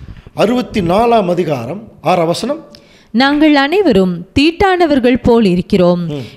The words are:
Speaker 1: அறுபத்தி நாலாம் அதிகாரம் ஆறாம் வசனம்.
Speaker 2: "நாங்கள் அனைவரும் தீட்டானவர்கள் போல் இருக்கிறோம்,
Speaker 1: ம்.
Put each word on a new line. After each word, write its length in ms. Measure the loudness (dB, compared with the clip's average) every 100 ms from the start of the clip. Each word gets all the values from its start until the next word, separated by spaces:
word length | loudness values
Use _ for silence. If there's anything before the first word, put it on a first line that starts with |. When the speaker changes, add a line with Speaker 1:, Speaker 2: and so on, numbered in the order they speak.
| -20 -20 -10
Speaker 1:
அறுபத்தி 460 | -2 -2 -2 -4 -4
நாலாம் 480 | -2 0 2 0 0
அதிகாரம் 640 | -2 -2 -4 -6 -12 -14 -8
ஆறாம் 260 | -2 0 0
வசனம். 400 | -2 -6 -8 -12 -20 -20 _ _
Speaker 2:
"நாங்கள் 460 | -2 0 2 2 2
அனைவரும் 720 | 2 0 2 2 0 -4 -6 0
தீட்டானவர்கள் 800 | 0 2 0 2 2 2 2 0
போல் 220 | 2 2
இருக்கிறோம், 640 | 2 0 0 2 2 0 -4
Speaker 1:
ம். 160 | -8 -12